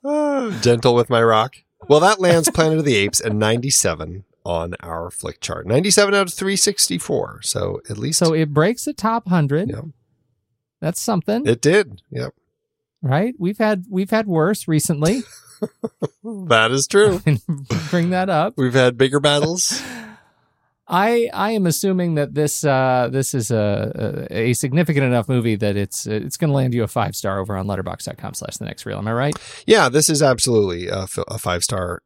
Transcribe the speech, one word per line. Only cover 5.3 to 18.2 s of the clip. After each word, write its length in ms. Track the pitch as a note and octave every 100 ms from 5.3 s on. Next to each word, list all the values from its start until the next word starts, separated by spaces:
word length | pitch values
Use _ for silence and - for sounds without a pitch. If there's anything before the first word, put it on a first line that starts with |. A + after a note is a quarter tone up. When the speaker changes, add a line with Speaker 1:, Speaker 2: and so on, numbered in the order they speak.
| -
Speaker 1:
chart. 260 | - D#2+ E2
Ninety-seven 460 | B2+ G3 G#3+ G3+
out 140 | G3+ F#3
of 60 |
three 220 | - F#3+ G3
sixty-four. 880 | - G3 - F3 - - - -
So 380 | - - F#2 F2+ -
at 80 | -
least 220 | C#3+ E3
Speaker 2:
So 140 | E3+
it 200 | D#3+ D#3
breaks 320 | D3 F3 A#3+ -
the 80 |
top 340 | - A3 A#3 F#3
hundred. 420 | F3+ C#3+ D3 G3+
Speaker 1:
Yeah. 120 | G2+ D#3 - _ _ _ _ _ _ _ _
Speaker 2:
That's 220 | D#3 -
something. 440 | - F3+ F#3 A3 C4+
Speaker 1:
It 140 | -
did. 400 | D3 G3 F3+ G2+ _
Yep. 220 | B2+ B2+ _ _ _ _ _ _ _
Speaker 2:
Right? 340 | C#3 C#3+ A3+ A#3+
We've 200 | F3+ G#3
had, 280 | G#3+ G3+ F#3
we've 200 | F#3 G3
had 160 | A3 G#3+
worse 400 | E3 D#3+ G#3 -
recently. 560 | D#3 - D3 D#3 B3+ -
<laughs> 40 | - _ - G#3+ _ A3 _ D3+ _
Speaker 1:
That 460 | G#3+ G#3 F3+ A2+ A2+
is 140 | C3+ -
true. 320 | G3+ G#3 F3+ - C#3 -
Speaker 2:
<laughs> 360 | C#3+ C3+ F3 D3+
Bring 220 | F3 E3+
that 180 | F#3